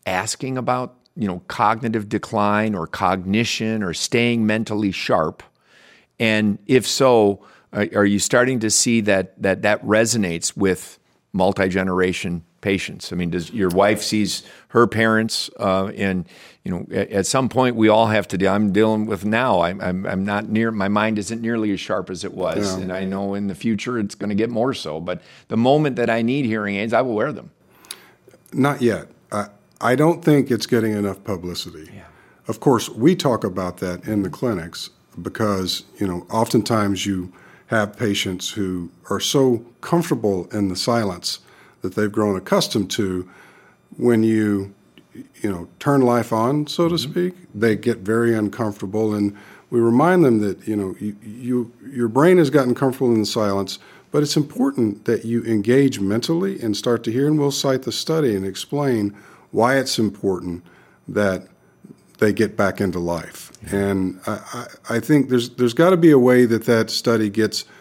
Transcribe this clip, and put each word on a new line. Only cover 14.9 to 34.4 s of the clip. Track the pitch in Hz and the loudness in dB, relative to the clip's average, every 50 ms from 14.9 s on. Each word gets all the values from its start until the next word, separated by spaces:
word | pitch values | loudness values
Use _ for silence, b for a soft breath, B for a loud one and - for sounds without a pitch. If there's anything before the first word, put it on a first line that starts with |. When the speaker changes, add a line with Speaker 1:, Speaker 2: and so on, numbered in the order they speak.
| - 107 113 113 110 110 110 110 - - - - - - | 4 2 2 2 2 2 0 0 -4 -6 -6 -8 -8 -4
Speaker 1:
uh, | 107 98 95 95 95 101 - | -2 0 0 0 0 -4 -4
and, | - 101 98 92 92 85 B B B B B B B - | -4 -2 -2 -2 -2 -4 B B B B B B B -8
you | 92 | -6
know, | 90 90 101 - | -6 -6 -6 -6
at, | - - 101 - | -4 -4 -4 -2
at | 110 98 95 - | -2 -2 -2 0
some | - 131 131 107 | 0 0 0 0
point | 107 127 127 123 120 | 0 2 2 2 2
we | 113 110 110 | 4 4 6
all | 107 110 113 110 | 6 6 4 4
have | 107 104 95 - | 2 0 -2 -2
to | 98 90 | -2 0
deal, | 95 95 | 0 2
I'm | 95 104 107 101 | 2 2 2 2
dealing | 90 104 110 110 110 107 107 | 2 4 4 4 2 0 -2
with | 107 104 87 95 | -4 -4 -4 -2
now, | 107 110 117 131 127 101 90 | -2 0 0 2 2 2 2
I'm, | 85 87 95 95 | 2 0 -2 -4
I'm, | 95 92 92 92 98 | -4 -4 -4 -4 -4
I'm | 95 98 95 98 | -4 -4 -4 -2
not | 101 101 104 - - | -2 -2 -4 -4 -2
near, | 107 110 113 113 | -2 0 0 0
my | 110 104 95 98 | -2 -2 -2 0
mind | 104 107 107 110 110 104 | 0 0 0 0 0 -2
isn't | 98 - 117 117 | -4 -6 -8 -6
nearly | 113 113 117 113 107 104 | -4 -4 -2 -2 -2 -2
as | 98 90 | -2 -4
sharp | - - 95 98 87 95 | -4 -4 -4 -4 -4 -6
as | 92 85 95 | -8 -10 -10
it | 92 - | -10 -6
was. | 90 92 82 82 98 104 98 92 95 | -4 -4 -2 -2 -2 -2 -2 -4 -4
Speaker 2:
Yeah. | 95 | -6
Speaker 1:
And | 92 90 | -6 -6
I | 95 95 | -6 -4
know | 95 98 98 101 98 98 | -4 -4 -4 -4 -4 -4
in | 101 104 98 | -4 -4 -6
the | 90 | -6
future | - - 117 110 101 - 120 123 117 | -4 -2 -2 -2 -2 -2 -4 -4 -4
it's | 104 101 - | -4 -6 -6
gonna | - - 104 104 | -8 -6 -4 -2
get | 101 110 117 | -2 -2 -2
more | 120 110 120 135 120 | -2 -2 -2 -2 -2
so, | - - 78 76 80 | -4 -8 -8 -8 -8
but | 85 90 90 - B B B B B - | -8 -8 -8 -10 B B B B B -6
the | 110 113 | -2 2
moment | 117 131 139 151 151 143 123 123 | 4 4 4 4 4 2 0 0
that | 120 113 | 0 0
I | 113 117 | 0 0
need | 113 117 131 147 135 | 0 0 0 0 0
hearing | 110 110 110 104 101 98 98 | -2 -2 -2 -2 -4 -4 -4
aids, | 107 113 113 | -2 0 0
I | 113 | 0
will | 131 127 110 | 0 0 0
wear | 101 117 151 | -2 -2 -2
them. | 123 - - - - _ _ B B B B B B B B B B B B _ - _ _ _ - | -4 -8 -14 -18 -20 _ _ B B B B B B B B B B B B _ -20 _ _ _ -2
Speaker 2:
Not | - 131 143 139 - | 0 2 2 2 2
yet. | 123 117 101 82 76 - - _ _ _ | 0 0 0 -2 -4 -12 -20 _ _ _
I, | 107 104 101 - - _ _ _ _ - | -6 -6 -6 -8 -12 _ _ _ _ -2
I | - 117 127 | 0 2 2
don't | 131 151 165 170 156 - | 4 4 2 2 2 2
think | 156 151 143 120 - | 4 4 4 4 2
it's | 120 104 - | 0 -2 0
getting | - 127 117 110 110 107 | 0 0 0 2 0 0
enough | 104 101 98 92 - - | -2 -2 -4 -4 -6 -8
publicity. | 113 98 87 85 90 85 - - 87 82 78 80 - 104 | -8 -8 -8 -8 -8 -10 -10 -12 -12 -16 -18 -20 -20 -20
Speaker 1:
Yeah. | 98 92 b b b b b b b b - | -20 -20 b b b b b b b b -10
Speaker 2:
Of | 113 - | -10 0
course, | - 147 127 107 - - | 2 4 4 4 2 -2
we | - 107 117 170 185 | -4 2 4 4 4
talk | - - 135 113 110 - | 4 2 0 0 0 -2
about | 101 90 95 92 90 87 - | -4 -4 -4 -6 -6 -6 -6
that | 95 90 90 90 - 113 | -6 -6 -6 -6 -6 -4
in | 110 101 98 | -2 -2 -2
the | 90 | -2
clinics | 76 - | -4 -4